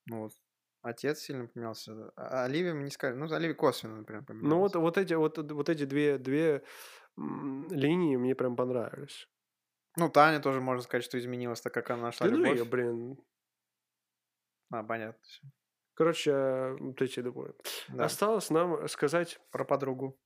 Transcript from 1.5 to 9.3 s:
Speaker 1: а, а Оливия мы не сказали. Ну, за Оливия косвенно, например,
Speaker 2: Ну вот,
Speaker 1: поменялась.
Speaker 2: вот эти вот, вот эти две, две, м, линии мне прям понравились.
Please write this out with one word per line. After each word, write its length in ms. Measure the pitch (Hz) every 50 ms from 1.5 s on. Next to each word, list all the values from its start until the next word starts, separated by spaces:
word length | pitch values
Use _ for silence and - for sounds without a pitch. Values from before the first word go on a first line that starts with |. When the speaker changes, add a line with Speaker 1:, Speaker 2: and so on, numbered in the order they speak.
| - 120 117 113 110 - - 110 107 110 110 - -
Speaker 1:
а, 260 | - 123 117 127 127
а 20 | 123
Оливия 300 | 127 139 170 185 175 160
мы 80 | 143 139
не 60 | 143
сказали. 260 | - - 151 135 120 135
Ну, 80 | 156 165
за 80 | 156
Оливия 180 | 156 165 165 -
косвенно, 420 | - 156 135 120 - - 113 110 110
например, 260 | 107 - 110 107 - - 110 110
Speaker 2:
Ну 180 | 147 147 160 175
вот, 180 | 202 202 190
Speaker 1:
поменялась. 0 |
Speaker 2:
вот 200 | 170 160 170 165 202
эти 160 | 190 160 175
вот, 240 | 160 156 156 156 165
вот 300 | 151 147 151 147 143 170
эти 160 | 165 147 143
две, 320 | 135 139 147 147 147 139 131
две, 440 | 127 131 139 151 165 160 143 135 - - - - - - - - - _ _ -
м, 500 | 147 143 139 147 147 139 135 139 160 156
линии 460 | - 139 135 147 170 185 175 151 131
мне 180 | 120 123 131 131
прям 200 | 131 131 127 120
понравились. 720 | 120 123 127 123 120 107 - - - 143 - - - - -